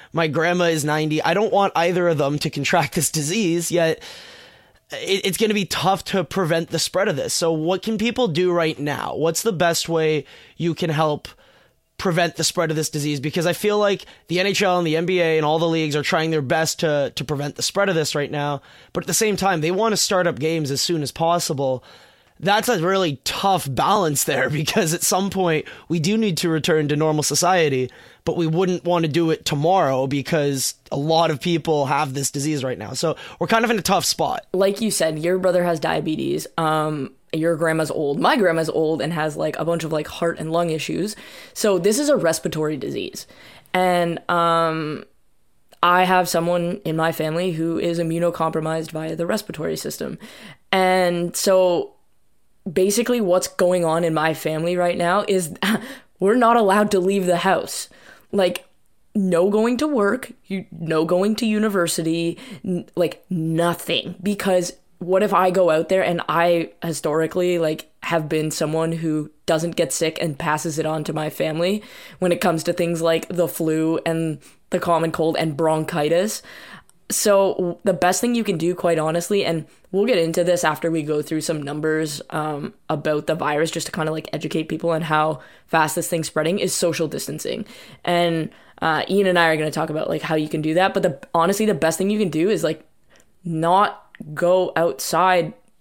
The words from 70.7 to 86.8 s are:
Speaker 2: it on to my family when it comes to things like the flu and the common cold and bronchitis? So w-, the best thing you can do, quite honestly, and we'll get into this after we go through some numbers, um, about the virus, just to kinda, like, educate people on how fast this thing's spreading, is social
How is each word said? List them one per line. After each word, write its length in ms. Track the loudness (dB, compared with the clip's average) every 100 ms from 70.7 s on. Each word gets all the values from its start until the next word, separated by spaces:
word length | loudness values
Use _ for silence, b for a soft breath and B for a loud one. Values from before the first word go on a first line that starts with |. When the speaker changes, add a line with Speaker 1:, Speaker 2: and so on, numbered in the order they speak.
| -4
Speaker 2:
it 80 | -2
on 200 | -4 -4
to 80 |
my 160 | -4 -4
family 520 | -4 -4 0 0 -2 B B B B
when 140 | 0
it 80 | 2
comes 220 | 0 0 -2
to 80 |
things 280 | -2 -2 0
like 240 | 0 0 -2
the 180 | -2 -2
flu 540 | 0 0 0 0 0 0
and 340 | -2 -2 -6 B B -6
the 80 | -2
common 340 | 2 2 0
cold 240 | 0 0 0
and 180 | -2 0
bronchitis? 840 | 0 0 -2 -2 0 2 0 -4 B B B B B _ -8
So 440 | -2 4 4 4
w-, 240 | 0 -4 -2 -2
the 80 |
best 260 | 2 2 2
thing 160 | 0 0
you 80 |
can 140 | 0 0
do, 180 | 0 0
quite 240 | 0 2
honestly, 460 | 0 -2 0 0 0
and 220 | -2 -6 b b
we'll 120 | 0 2
get 120 | 2
into 260 | 2 2
this 220 | 2 2 2
after 260 | 0 -2
we 100 | -2
go 200 | -2 -2
through 200 | -2 -4
some 220 | -2 -4
numbers, 580 | -4 -4 -2 0 -2 -6 -8
um, 420 | -6 -4 -6 -8 -10 -6
about 360 | -4 -2 -2 -2
the 100 | -2
virus, 360 | 0 0 0
just 140 | -2 -6
to 80 |
kinda, 180 | -4 -2
like, 160 | -4 -6
educate 340 | -6 -4 -4 -4
people 220 | -4 -2
on 140 | -2
how 360 | 0 2 0 -2 B B B
fast 280 | 0 2 0
this 140 | -2
thing's 180 | -2 -2
spreading, 320 | -2 0 0
is 160 | -2
social 320 | 0